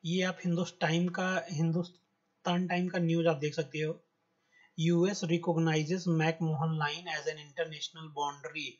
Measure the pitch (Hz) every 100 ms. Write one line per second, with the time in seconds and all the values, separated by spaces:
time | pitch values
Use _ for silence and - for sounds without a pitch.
0 | 165 185 185 180 180 170 175 - 165 165
1 | 175 175 185 185 - 151 165 165 175 -
2 | _ _ _ _ - 175 180 175 180 180
3 | 170 165 165 156 147 143 139 151 156 165
4 | _ _ _ _ _ _ - - 165 170
5 | 180 196 170 170 175 165 165 156 151 185
6 | 175 160 156 165 160 156 160 156 147 151
7 | 175 156 151 151 147 143 160 151 - 160
8 | 160 147 143 143 147 156 139 -